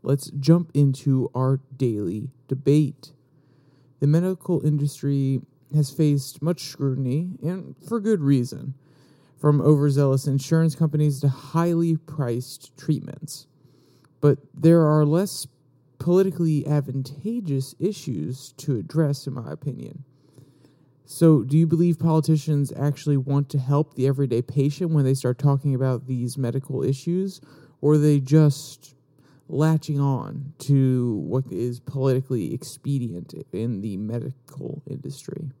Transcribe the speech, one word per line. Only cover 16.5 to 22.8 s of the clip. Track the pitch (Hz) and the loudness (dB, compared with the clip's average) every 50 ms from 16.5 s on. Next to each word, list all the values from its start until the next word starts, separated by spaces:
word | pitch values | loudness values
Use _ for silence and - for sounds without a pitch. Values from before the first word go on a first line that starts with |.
| 156 147 - | 0 0 0
advantageous | 143 147 147 135 139 123 135 131 135 143 143 - 208 233 240 208 170 139 135 131 - - _ | 0 0 0 0 -2 -6 -8 -8 -8 -10 -8 -6 -6 -4 -4 -4 -2 -4 -4 -4 -6 -8 _
issues | - 202 208 - - - 120 87 151 160 127 131 - - _ - | -4 -4 -4 -4 -8 -6 -6 -4 -4 -6 -8 -10 -12 -20 _ -10
to | - - 135 | -4 -4 -2
address, | 110 92 - - 156 160 143 143 - - | -2 -4 -4 0 0 0 0 0 -4 -6
in | 139 135 | -10 -10
my | 131 117 139 | -8 -10 -10
opinion. | 151 160 147 147 131 - - - - - 135 _ _ _ _ _ _ - - _ _ _ _ _ _ _ _ _ _ _ _ | -12 -8 -8 -10 -10 -8 -12 -14 -14 -16 -18 _ _ _ _ _ _ -20 -20 _ _ _ _ _ _ _ _ _ _ _ _
So, | _ - - 165 165 160 139 104 | _ -2 4 6 6 6 6 4
do | 127 143 156 | 2 2 2
you | 165 | 2
believe | 160 165 160 175 175 170 - | 2 2 2 2 2 2 0
politicians | - 165 156 160 147 - 160 151 139 156 151 143 143 131 - | 0 2 2 2 2 2 0 0 0 0 0 0 0 -2 -4
actually | - | -2